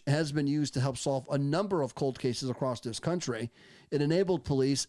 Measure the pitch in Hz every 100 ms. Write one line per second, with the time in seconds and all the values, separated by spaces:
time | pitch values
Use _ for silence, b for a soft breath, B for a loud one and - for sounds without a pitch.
0 | - 147 160 147 143 147 143 - 135 123
1 | - 139 - 143 139 156 202 185 135 -
2 | 139 123 131 117 135 120 131 120 123 113
3 | - 175 147 113 117 B B B B 143
4 | 147 165 190 175 - 139 135 135